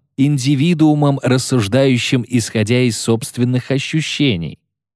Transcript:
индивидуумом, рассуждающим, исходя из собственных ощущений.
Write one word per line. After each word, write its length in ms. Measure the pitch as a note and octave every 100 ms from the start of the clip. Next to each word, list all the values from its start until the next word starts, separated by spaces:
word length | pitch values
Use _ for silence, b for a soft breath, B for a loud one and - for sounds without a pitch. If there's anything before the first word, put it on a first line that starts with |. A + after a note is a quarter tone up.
| _ -
индивидуумом, 1000 | C#3 C#3+ B2+ D3 E3 E3 D#3 D3 C#3+ C#3
рассуждающим, 1040 | B2 B2+ - B2+ G2 B2+ C#3 B2 - C3 A2
исходя 540 | B2 - A2+ A2 B2
из 180 | B2+ G#2
собственных 720 | - A2+ - - B2 B2+ -
ощущений. 880 | C3+ - D#3+ D3+ - C#3+ F2+ D#2+ - _ _ _